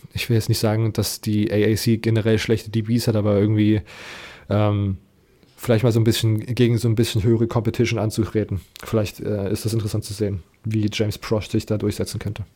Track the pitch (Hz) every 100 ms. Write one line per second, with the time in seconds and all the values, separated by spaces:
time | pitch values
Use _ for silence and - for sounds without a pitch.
0 | - - - 113 - - 110 110 113 -
1 | 101 - 110 104 104 104 104 110 120 113
2 | 110 110 107 107 - 110 - 110 107 120
3 | 120 107 104 101 107 110 104 107 - -
4 | - - - - - 101 104 104 101 95
5 | - _ _ _ _ - - 113 123 113
6 | 113 110 110 107 113 117 120 113 117 110
7 | 113 113 110 113 117 120 107 - 117 113
8 | 107 113 101 110 101 95 - - - 110
9 | 104 - 101 104 98 101 113 113 104 107
10 | - 101 104 98 - _ 113 110 104 -
11 | 104 - - 110 - 107 - 104 104 -
12 | - 107 104 107 98